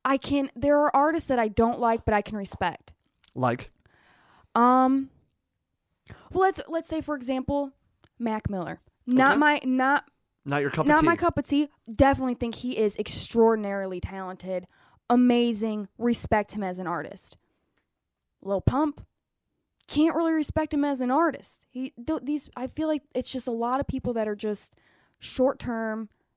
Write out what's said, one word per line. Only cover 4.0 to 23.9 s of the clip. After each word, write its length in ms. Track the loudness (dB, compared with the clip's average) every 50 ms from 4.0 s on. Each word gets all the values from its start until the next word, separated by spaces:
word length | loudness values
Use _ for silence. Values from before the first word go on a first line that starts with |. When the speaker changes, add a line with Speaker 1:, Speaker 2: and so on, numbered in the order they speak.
| _ _ _ _ _ _ _ _ _ _ _
Speaker 1:
Um, 560 | 4 6 6 6 6 4 4 2 0 0 -4 -12 _ _ _ _ _ _ _ _ _ _ _ _ _ _ _ _ _ _ -20 -20 -20 -20 -6
well, 100 | 0 2
let's, 180 | 2 2 2 -2 -8 -6
let's 200 | -6 -8 -6 -4
say, 120 | -6 -6
for 140 | -4 -6 -8
example, 560 | -6 -4 -4 -4 -4 -2 -2 -2 -2 -4 -4 -10 _ _ _ _ _ _ _ _ _
Mac 300 | -6 -6 -6 -4 -6 -6
Miller. 320 | -6 -6 -6 -8 -12 -14 _ _ _ _ _
Not 260 | 0 2 4 6 6
Speaker 2:
Okay. 60 | 6 6
Speaker 1:
my, 220 | 4 4 4 2 0
not 400 | -2 0 0 2 2 2 0 -2 _ _ _ _ _ _ _ _
Speaker 2:
Not 180 | -4 -2 0
your 80 | 0 0
cup 100 | 0 0
of 60 | 2
Speaker 1:
not 180 | 4 4 6 6
my 100 | 4 2
Speaker 2:
tea. 40 | 2
Speaker 1:
cup 200 | 0 0 0 -2
of 80 | -2
tea. 220 | 0 0 0 0 -2 _ _ _ -8
Definitely 420 | 2 4 4 4 4 2 0 -4 -4
think 220 | -4 -6 -8 -6
he 200 | -8 -8 -6 -2
is 200 | 0 0 0 0
extraordinarily 1040 | -4 -6 -6 -6 -6 -6 -2 4 6 6 6 6 2 0 -4 -4 -4 -6 -6 -6 -8
talented. 680 | -8 -10 -10 -10 -10 -10 -12 -12 -8 -6 -6 -6 -6 -8 _ _ _ _ _ _ _ 4
Amazing. 800 | 4 6 6 6 6 4 2 0 0 -2 -4 -4 -4 -6 -8 -10 _ -2
Respect 540 | 0 0 0 0 0 0 0 0 0 -2 -6
him 80 | -6
as 160 | -6 -6 -6 -6
an 80 | -6
artist. 500 | -6 -6 -6 -6 -10 -14 -16 -18 -20 -20 _ _ _ _ _ _ _ _ _ _ _ _ _ _ _ _ _ _ _ _ _
Lil 180 | -6 -4 -4 0
Pump. 440 | 0 0 2 2 0 -2 -4 -8 -18 _ _ _ _ _ _ _ _ _ _ _ _ _ _ _ _
Can't 280 | -6 0 2 2 2 2
really 180 | 2 0 2 0
respect 380 | 0 -2 -2 -2 -2 -2 0 0
him 100 | 0 0
as 160 | 0 -2 -2
an 100 | 0 0
artist. 520 | 2 2 2 2 0 -4 -12 -18 -20 -20 _ _
He, 240 | _ -10 -10 -10 -10 -10 -6
th-, 140 | -6 -6 -4
these, 260 | -4 -4 -6 -6 -6 -10 _
I 120 | -10 -10
feel 220 | -8 -6 -4 -2 -2
like 140 | -2 -4 -6 _ _
it's 160 | -6 -6 -4
just 140 | -8 -6 -6 -6
a 40 |
lot 280 | -4 -4 -2 -2 -2 -2
of 60 | -2
people 260 | -4